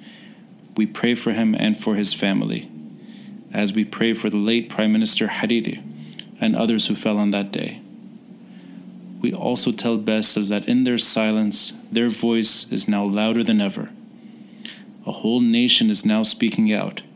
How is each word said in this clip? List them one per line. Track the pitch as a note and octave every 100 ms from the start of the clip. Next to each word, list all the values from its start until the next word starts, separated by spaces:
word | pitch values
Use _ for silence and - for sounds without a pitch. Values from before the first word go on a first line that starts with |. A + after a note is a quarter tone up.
| - - - - - - - -
we |
pray | G#2 - A#2
for | A#2+ A#2+
him | A2 A2+
and | G#2+ G#2+
for | G#2+ -
his | G#2 G2
family, | - G2+ G2 - A#1 - - - - - - - - -
as | G#2+ G#2
we | G#2+
pray | G#2 - A2+
for | A2 A2
the | G#2 G#2
late | A#2 A2+
Prime | - G#2+
Minister | A2 A2 - G#2+
Hariri | - A2 A#2 - - - - - - - -
and | A2+
others | A2+ A2+ A2 -
who |
fell | G#2 A2 G#2
on | G#2
that | G2+ G2
day. | - - - - - - - - - - - - - - - - -
We | A#2+
also | - A#2+ B2 B2
tell | A2 A#2 A2+
Bassel | G#2+ A2 G#2 A2 G2+
that | G#2 -
in | B2
their | B2+ A#2+
silence, | - A#2 A2 A2 G#2+ G2+ - - -
their | A2+ A#2+
voice | A2 A#2 A2+ G#2+ - -
is | G#2 G2+
now | G2+ G2+
louder | G2+ A2 A2+
than | A2+ G#2+
ever. | G2+ - - - - - - - - - - - - - -
A |
whole | - A2 B2
nation | A#2+ A#2 B2 - A2
is | G2+
now | A2 A2
speaking | A2 - A2+ A2 A2
out. | G#2 G2 - -